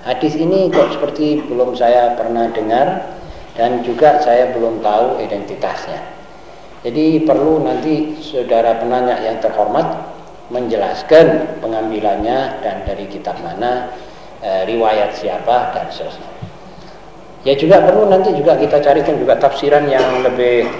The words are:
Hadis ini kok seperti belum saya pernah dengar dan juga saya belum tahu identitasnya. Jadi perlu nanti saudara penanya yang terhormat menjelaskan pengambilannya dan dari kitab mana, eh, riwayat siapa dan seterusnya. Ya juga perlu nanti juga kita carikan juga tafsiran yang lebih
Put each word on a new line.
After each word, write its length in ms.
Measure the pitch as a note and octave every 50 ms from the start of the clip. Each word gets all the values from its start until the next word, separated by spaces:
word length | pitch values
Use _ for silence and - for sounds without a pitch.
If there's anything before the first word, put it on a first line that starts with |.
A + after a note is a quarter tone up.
| -
Hadis 320 | A#2+ C3 - - D3+ -
ini 320 | D3+ E3 E3+ F#3 F#3+ F#3+ F3
kok 240 | - - C#3+ D3 -
seperti 480 | - D3 D3 - - D3+ D3+ D3+ D3 B2+ -
belum 240 | B2 A#2+ B2 A#2+ -
saya 400 | - B2 A#2 A#2+ B2 A#2+ A#2 A#2+
pernah 400 | A#2+ A2 A2+ A#2 A#2 A#2 A2+ A2+
dengar 640 | A2+ G#2+ G#2+ A2+ B2 C#3+ F3 F#3 F#3 - - - - - - - - - - -
dan 240 | - A#2 A#2+ B2 B2
juga 400 | B2 B2 A#2 A#2 D#3 D3+ C#3 B2
saya 320 | B2 A#2+ A#2 B2 B2+ B2 -
belum 320 | A#2 A2+ A2+ A2+ G#2+ G#2
tahu 400 | G#2 G#2 G#2+ A#2 C3 C3+ - A2+
identitasnya. 800 | G2+ G2+ G2 G2+ G2 G2 - - F#2+ - - - - D#2+ - - - - - - - - - - - - - - - - - -
Jadi 400 | A#2+ - D#3 D#3 D#3+ D#3+ D3+ D#3
perlu 400 | D#3 C3+ C3 C#3+ D#3 D#3+ D#3 C#3
nanti 520 | C3 B2+ B2+ - D#3 D#3 - - - - -
saudara 560 | - - - C3 A#2+ A#2 B2 A2+ A2+ A#2 A2+
penanya 440 | A2+ A#2 A#2+ B2 B2+ B2 B2 A#2 G#2+ A2
yang 160 | A2 A2+ -
terhormat 640 | - G#2+ - - G#2 - - D3 E3+ - - - - - - - - - - - - - A#2+
menjelaskan 1040 | B2 B2 A2+ A2+ G#2+ G2 F#2+ G2 - - - D#3+ D#3+ E3 C#3 G#2+ G#2 G#2 - - - -
pengambilannya 960 | A2+ A2 A2 A2 A2 A2 G#2+ G#2 G#2 G2 - G#2 A2+ B2 C3 C#3 B2+ - -
dan 240 | - G#2+ F#2+ - -
dari 240 | G#2 G2 G2 G2+ F#2+
kitab 320 | G2 F#2 - - - -
mana, 480 | F2 E2+ F2 G2 A#2 B2 B2 B2+ B2 - - - - - - - - - - - -
eh, 200 | G#2 F#2+ F#2+ F#2+ G2
riwayat 480 | A2+ A#2 A2+ G#2+ A2 G#2+ F2 - -
siapa 560 | - - - F2+ F2+ - A2 A#2+ B2 A#2+ B2 -
dan 160 | - E2+ -
seterusnya. 400 | - - - - - - - - - - - - - - - - - - - - - - - - - - - - - -
Ya 160 | - C3 C#3
juga 240 | - D#3 D#3+ G3 F3+
perlu 240 | - - - G#3 G#3+
nanti 320 | G3 F#3+ F#3+ - - F3
juga 160 | D3 C#3+ E3 D3+
kita 240 | B2+ D3+ C#3+ D#3 D3 -
carikan 320 | C#3+ C#3 D#3 C#3 - D3+
juga 160 | B2+ B2+ C3 B2 -
tafsiran 480 | C#3 C3+ - - - C#3+ D3 D3 D3 C#3+
yang 320 | C3+ C3 C3 C3 B2+ B2+
lebih 480 | B2+ B2+ B2+ B2+ B2 B2 B2 A#2+ A2+ A#2 - -